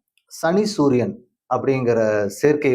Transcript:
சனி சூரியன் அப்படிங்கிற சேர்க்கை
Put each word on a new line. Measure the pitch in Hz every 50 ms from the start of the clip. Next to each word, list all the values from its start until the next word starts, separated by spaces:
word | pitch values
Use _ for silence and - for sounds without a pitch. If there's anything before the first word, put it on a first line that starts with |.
| _ _ _ _ _ _
சனி | - - - 160 175 196 214 208 - -
சூரியன் | 147 139 123 123 113 98 - - - _ _ _ _ - 127 131
அப்படிங்கிற | 131 127 135 131 123 117 117 113 110 107 107 104 104 101 104 -
சேர்க்கை | - 147 151 147 147 139 127